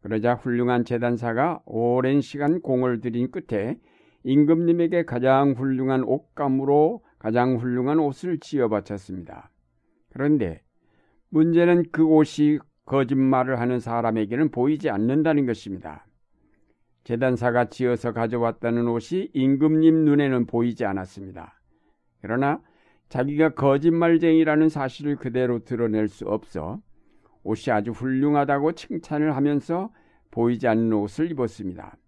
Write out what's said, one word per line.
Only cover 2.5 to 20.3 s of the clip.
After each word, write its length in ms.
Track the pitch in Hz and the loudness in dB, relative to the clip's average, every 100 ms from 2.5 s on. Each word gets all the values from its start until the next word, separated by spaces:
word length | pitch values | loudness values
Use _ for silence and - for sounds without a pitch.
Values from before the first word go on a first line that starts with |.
| 175 | -2
공을 400 | - 127 127 117 | 0 0 0 -2
들인 300 | 120 117 127 | -4 -4 -4
끝에 460 | - - 110 110 233 _ _ _ _ | -6 -6 -4 -4 -8 _ _ _ _
임금님에게 800 | 127 139 147 165 170 170 165 175 | 2 4 4 4 2 2 2 0
가장 480 | 160 123 131 135 139 | -2 0 2 4 4
훌륭한 520 | 123 135 131 131 131 127 | 0 -2 -2 0 -2 0
옷감으로 1000 | 135 _ - 143 135 135 147 156 233 _ _ | -4 _ -6 -2 0 2 4 4 0 _ _
가장 380 | 110 117 123 123 | -2 0 2 0
훌륭한 420 | 123 123 127 156 | -2 -2 0 0
옷을 400 | 147 139 180 160 | 0 -4 -6 -6
지어 300 | - 143 117 | -4 -2 0
바쳤습니다. 840 | 107 98 101 95 92 85 - - _ _ _ _ _ _ | 0 -4 -12 -10 -14 -14 -20 -20 _ _ _ _ _ _
그런데 480 | - 143 151 95 80 _ _ _ _ _ _ _ | -4 0 0 0 -8 _ _ _ _ _ _ _
문제는 560 | 156 165 165 175 175 165 | 2 4 4 4 4 2
그 140 | - 160 | 2 4
옷이 540 | 156 151 - 147 151 - _ - | 6 4 2 2 2 -4 _ -2
거짓말을 760 | 135 131 135 131 131 127 127 | -2 0 0 2 2 0 -2
하는 200 | 120 123 | -2 -2
사람에게는 720 | 117 117 117 113 104 120 151 | -4 -2 -2 -2 -2 0 -2
보이지 380 | 120 131 151 151 | 0 0 0 -2
않는다는 560 | 101 113 143 156 147 127 | -2 0 0 2 0 0
것입니다. 600 | 110 107 92 82 76 _ _ _ _ _ _ _ _ _ _ | -4 -8 -12 -14 -18 _ _ _ _ _ _ _ _ _ _
제단사가 640 | - 120 131 123 123 120 123 | -8 -2 0 0 0 2 0
지어서 480 | - 127 120 120 | -2 -2 0 -4
가져왔다는 720 | 113 113 120 117 113 117 120 120 | -4 -4 -2 -2 -2 -2 0 0
옷이 440 | 117 - 180 - | -2 -4 -6 -4
임금님 720 | 139 131 139 156 156 160 160 151 | 0 2 2 2 6 6 6 4
눈에는 400 | 143 143 | 4 2